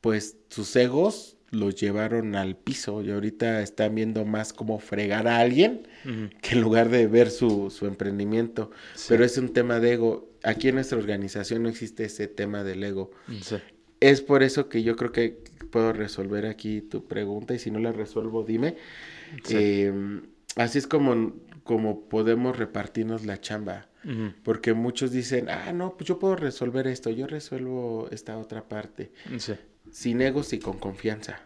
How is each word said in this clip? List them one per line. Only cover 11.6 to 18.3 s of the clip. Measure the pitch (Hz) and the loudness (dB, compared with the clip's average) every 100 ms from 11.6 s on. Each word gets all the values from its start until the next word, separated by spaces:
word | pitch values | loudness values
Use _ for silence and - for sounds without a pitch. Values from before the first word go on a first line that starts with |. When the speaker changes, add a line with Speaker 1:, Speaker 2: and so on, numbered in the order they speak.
Speaker 1:
no | 117 | -2
existe | 113 107 - 110 | -4 -10 -6 -8
ese | - 104 | -6 -8
tema | - 104 104 98 | -4 -6 -4 -6
del | 95 | -4
ego. | 101 98 95 - - 113 | -4 -4 -8 -12 -14 -12
Speaker 2:
Sí. | 92 104 - _ _ _ | -8 -8 -8 _ _ _
Speaker 1:
Es | 135 135 | 8 8
por | - 143 | 6 4
eso | 135 - - | 4 2 -2
que | 113 | 0
yo | 113 117 | 0 0
creo | 120 | -2
que | 120 117 113 - - - | 0 -2 -2 -20 -18 -4
puedo | 120 113 | 2 2
resolver | 107 104 - 98 104 107 | 0 -4 -6 -4 -4 -4
aquí | 107 107 107 | -6 -6 -6
tu | 107 - - | -6 -10 -6
pregunta | 98 101 104 98 | -6 -4 -6 -6
y | 120 | -6
si | 113 | -4
no | 107 | -2
la | 117 | -2
resuelvo, | 110 107 113 110 | -2 -6 -4 -4